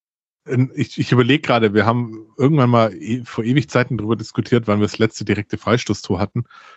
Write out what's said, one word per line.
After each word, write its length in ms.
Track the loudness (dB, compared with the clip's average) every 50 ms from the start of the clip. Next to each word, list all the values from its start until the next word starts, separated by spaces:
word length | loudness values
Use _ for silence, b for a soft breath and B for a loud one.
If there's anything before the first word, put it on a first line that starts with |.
| _ _ _ _ _ _ _ _ _
in, 260 | -4 0 0 0 0 -2
ich, 240 | -4 -6 -6 -4 -6
ich 120 | -2 2 2
überleg 300 | 4 4 4 2 0 2
gerade, 300 | 0 2 2 2 2 2
wir 120 | 2 2
haben 420 | 2 2 0 -2 -4 -8 -14 -18 -16 _ 0
irgendwann 320 | 2 2 4 4 4 4
mal 240 | 4 4 4 2 0
e-, 300 | -4 -6 -6 -6 -6 -6
vor 220 | -8 -8 -6 -2
ewig 240 | 0 0 0 0 0
Zeiten 280 | 0 0 0 0 -2 -4
drüber 200 | -2 -2 -4 -4
diskutiert, 500 | -4 -6 -6 -6 -2 0 0 0 2 0
wann 120 | 0 2
wir 80 | 0 0
das 120 | 0 0
letzte 240 | -2 -2 -2 -4 -4
direkte 340 | -4 -2 -2 -4 -6 -10 -6
Freistoßtor 640 | -2 0 0 0 0 -2 -4 -6 -4 -4 -2 -2
hatten. 240 | -2 -4 -4 -6 -8 B B B B B B